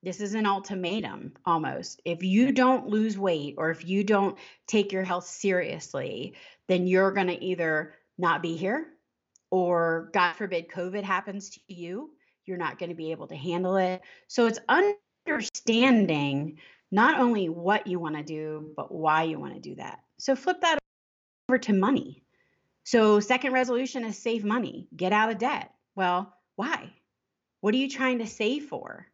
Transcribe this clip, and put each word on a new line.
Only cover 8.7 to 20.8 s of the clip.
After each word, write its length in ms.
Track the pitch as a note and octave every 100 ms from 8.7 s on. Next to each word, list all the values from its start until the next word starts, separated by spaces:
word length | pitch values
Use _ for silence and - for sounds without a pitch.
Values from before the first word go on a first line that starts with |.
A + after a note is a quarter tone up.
| C4+ E4 _ _ _ _ _ _
or, 600 | F#3 F3 F3 E3+ E3 D#3+
God 200 | G3+ F3+
forbid, 360 | E3 G3+ F3 E3+
covid 340 | - F3+ G3+
happens 460 | G3 F#3+ G3+ G3 G3
to 80 | - _
you, 440 | F3+ E3+ F#3+ G3+ _ _ _ -
you're 120 | F3+
not 200 | D#3+ -
gonna 180 | E3+ E3
be 160 | D#3+
able 160 | D#3+ -
to 80 | -
handle 420 | D3+ E3+ F#3 F#3+
it. 240 | F#3 F#3 - - _
So 180 | - A#3
it's 140 | A3+ - C#4+ G#4 G4+ _ _ -
understanding 1300 | D4+ - - - A3+ C4 A#3 F#3+ D3+ C#3+ C#3 D#3 D#3 - _ _
not 280 | F#3+ B3+ D4+
only 300 | A#3+ A3 F3
what 380 | E3+ E3+ G#3 -
you 120 | F3+
wanna 240 | E3 D3+
do, 480 | D3+ D#3 D#3 D#3 D#3 D3+
but 160 | -
why 320 | - D#3 D#3
you 160 | E3 D3+
wanna 200 | C#3+ -
do 160 | - -
that. 240 | - - _ _
So 160 | - C4+
flip 260 | - F4+
that 180 | E4+ D#4